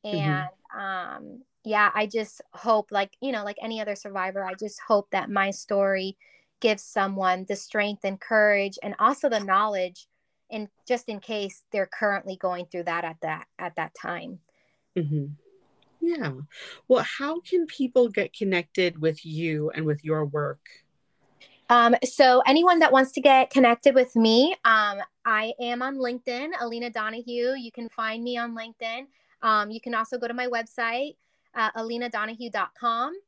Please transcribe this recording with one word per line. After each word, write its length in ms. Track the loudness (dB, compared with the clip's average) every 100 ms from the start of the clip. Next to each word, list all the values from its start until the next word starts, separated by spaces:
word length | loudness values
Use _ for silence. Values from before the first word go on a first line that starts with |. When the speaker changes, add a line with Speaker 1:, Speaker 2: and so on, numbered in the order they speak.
Speaker 1:
Mm-hmm. 120 | -6 -2
Speaker 2:
And, 300 | 0 -2 -4 _ _
um, 680 | -12 -8 -8 -8 -14 -16 -20 _ _
yeah, 260 | -2 2 2
I 120 | 2 -2
just 340 | -4 -8 -12 -20
hope, 360 | -8 0 0 2
like, 240 | 0 0 _
you 120 | -6
know, 120 | -6
like 140 | -6 -10
any 180 | -10 -8
other 120 | -6
survivor, 480 | -8 -8 -6 -6 -6
I 100 | -8
just 260 | -8 -12 -12
hope 300 | 2 2 2
that 180 | -4 -2
my 200 | 0 0
story 680 | -2 -2 2 2 0 -4 -10 _ _ _ _
gives 220 | 0 0
someone 640 | -2 -2 0 0 0 0
the 120 | -2 -8
strength 460 | -4 -2 -2 -2
and 140 | -6 -6
courage 580 | 0 4 4 4 0 -6
and 120 | -10 0
also 300 | 0 2 0
the 120 | -2
knowledge, 680 | 0 0 2 -2 -4 -8 -20 _ _ _ _
and 180 | -12 -12 _ -4
just 200 | -4 -4
in 120 | -12
case 420 | -8 -6 -6 -12 _
they're 160 | -4 -4
currently 500 | -2 -2 -2 -6 -6
going 300 | -4 -6 -8
through 180 | -8
that 200 | -4 -4
at 160 | -6 -8
that, 260 | -8 -8 -12 -12
at 180 | -10 -8
that 180 | -10
time. 460 | -8 -10 -8 -10 -16 _ _ _ _ _ -4
Speaker 1:
Mm-hmm. 300 | -2 -4 -4 -12 _ _ _ _ _ _
Yeah. 320 | -4 -2 -6 -8 -14 -16 -18 -20 _
Well, 160 | 2
how 360 | 2 -6 -6 -6
can 260 | -2 -2 -2
people 420 | -2 0 4 2
get 240 | 2 -4
connected 680 | -4 -2 -2 -2 0 0 0
with 220 | -2 -2 -8
you 440 | -6 -4 -2 -4
and 140 | -4
with 180 | -4 -4
your 220 | -2 -2
work? 420 | -2 -4 -6 -8 -18 -20 _ _ _ _ _ _ -20 _ _
Speaker 2:
Um, 260 | 6 6 4
so 400 | 2 6 8 8 6
anyone 320 | 6 6 6
that 100 | 6
wants 220 | 6 4
to 80 | 4
get 300 | 6 6 6
connected 440 | 4 4 6 6
with 220 | 6 4 4
me, 400 | 4 6 4 2
um, 340 | 2 4 2 -2 -10 _ -2
I 260 | 0 -2 -6
am 220 | -6 -4
on 160 | -4 -4
LinkedIn, 520 | -4 -4 -6 -6 -6 -6
Alina 300 | -6 -6 -8
Donahue. 640 | -6 -6 -8 -8 -4 -2
You 160 | -4 -8
can 180 | -12 -12
find 340 | -6 -6 -6
me 140 | -6 -6
on 180 | -6 -8
LinkedIn. 500 | -14 -10 -10 -10 -12 _ _ _
Um, 280 | 0 0 0
you 100 | -8
can 140 | -6
also 240 | -4 -4 -6
go 80 | -6
to 80 |
my 140 | -4 -4
website, 680 | -4 -6 -6 -4 -4 -6 -10 _ _ _
uh, 160 | -4 -2 -2
alina 320 | -8 -6 -6
donahue 420 | -6 -6 -8 -8
dot 200 | -4 -6 _
com. 340 | -4 -2 -4 -8